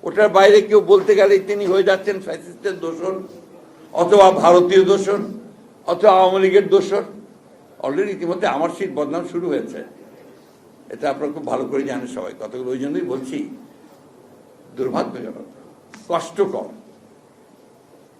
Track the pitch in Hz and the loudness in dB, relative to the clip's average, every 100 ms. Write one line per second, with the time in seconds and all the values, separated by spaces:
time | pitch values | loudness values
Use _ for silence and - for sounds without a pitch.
0 | - 165 214 185 196 208 202 208 165 196 | -8 0 4 6 8 6 6 2 6 4
1 | 196 208 196 196 190 202 202 190 196 190 | 6 4 4 2 0 -6 -2 0 2 0
2 | 196 196 190 156 175 175 202 180 165 160 | -2 -8 -8 -12 -14 -12 -10 -8 -10 -8
3 | 180 190 185 - - - - - - - | -8 -8 -12 -20 -20 -20 -20 -20 -12 -4
4 | 175 202 190 185 165 175 180 190 190 196 | 2 6 6 6 4 4 4 4 4 2
5 | 185 202 - - - - - _ - 175 | 0 -4 -6 -12 -20 -20 -20 _ -8 2
6 | 214 185 185 190 190 190 196 190 185 196 | 4 6 4 4 4 4 4 2 2 -4
7 | - - - _ _ _ _ _ 135 147 | -6 -14 -20 _ _ _ _ _ -8 -4
8 | 208 196 170 180 185 135 165 160 190 139 | -6 -6 -8 -4 -4 -4 -6 -6 -8 -6
9 | 143 156 175 170 175 135 110 - - - | -6 -6 -8 -8 -6 -6 -8 -14 -18 -20
10 | - - - - _ _ _ _ - 110 | -20 -20 -20 -20 _ _ _ _ -20 -10
11 | 143 135 147 151 139 120 127 131 139 127 | -8 -6 -8 -10 -8 -8 -6 -6 -6 -8
12 | 123 - 90 - 110 123 127 127 139 165 | -10 -12 -14 -14 -14 -12 -10 -8 -6 -8
13 | - 131 127 143 - - - _ - _ | -6 -10 -10 -12 -12 -14 -20 _ -20 _
14 | _ _ _ _ _ _ _ - 127 143 | _ _ _ _ _ _ _ -8 -6 -6
15 | 180 127 113 - - - - _ _ - | -8 -10 -14 -16 -20 -20 -20 _ _ -20
16 | - 170 - - 196 117 107 - - _ | -8 -6 -6 -4 -4 -4 -10 -16 -20 _
17 | _ _ _ _ _ _ _ _ _ _ | _ _ _ _ _ _ _ _ _ _
18 | _ _ | _ _